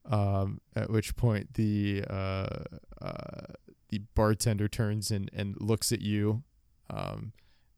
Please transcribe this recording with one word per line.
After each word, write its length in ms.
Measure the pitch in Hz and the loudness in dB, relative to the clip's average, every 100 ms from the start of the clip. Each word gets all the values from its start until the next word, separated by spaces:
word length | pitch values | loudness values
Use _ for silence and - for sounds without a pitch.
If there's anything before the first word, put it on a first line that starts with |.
| - | -2
um, 560 | 104 101 98 98 104 - 113 | 2 4 2 0 -4 -8 -4
at 140 | 107 | 0
which 260 | 110 - - | 2 2 2
point 380 | 120 107 - | 2 2 0
the, 500 | - 107 104 101 98 98 | 0 2 4 2 0 -2
uh, 540 | 98 95 95 98 - - - - - | -2 -2 -2 -2 -4 -8 -14 -16 -12
uh, 520 | 50 50 - - - - - _ _ | -8 -8 -10 -12 -14 -16 -20 _ _
the 100 | 107 104 - | -6 -2 4
bartender 520 | 107 107 117 104 104 | 4 4 2 2 0
turns 440 | - 110 107 98 | 0 0 0 -2
and, 180 | 104 98 | -2 -2
and 280 | - 101 - | -4 -6 -2
looks 300 | 104 110 - | 0 0 2
at 100 | 113 | 0
you, 420 | 104 104 104 110 - _ _ _ - | 0 2 2 0 -4 _ _ _ -10
um, 440 | - 50 52 110 - _ _ _ | -6 -6 -6 -10 -14 _ _ _